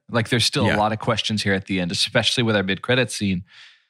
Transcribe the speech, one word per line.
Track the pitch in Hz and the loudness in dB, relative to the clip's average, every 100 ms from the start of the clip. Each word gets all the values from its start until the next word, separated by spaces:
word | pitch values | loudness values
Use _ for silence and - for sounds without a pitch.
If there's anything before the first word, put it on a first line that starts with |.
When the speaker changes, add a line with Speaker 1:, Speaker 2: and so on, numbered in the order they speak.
| - | -4
Speaker 1:
Like, | 117 110 | -2 0
there's | 123 - | 0 0
still | 143 101 | 2 2
Speaker 2:
Yeah. | 76 | 2
Speaker 1:
a | |
lot | 107 | 2
of | - | 0
questions | - 110 - 104 | -2 -2 -2 -2
here | 101 | 0
at | 95 - | -2 -2
the | 95 | -2
end, | 87 | -2
especially | 95 - 123 110 - | -2 0 0 0 2
with | 113 107 | 2 2
our | |
mid-credits | 95 92 - 127 123 - | 0 -2 0 0 0 -2
scene. | 101 92 - - - - _ | -2 -2 -4 -16 -20 -20 _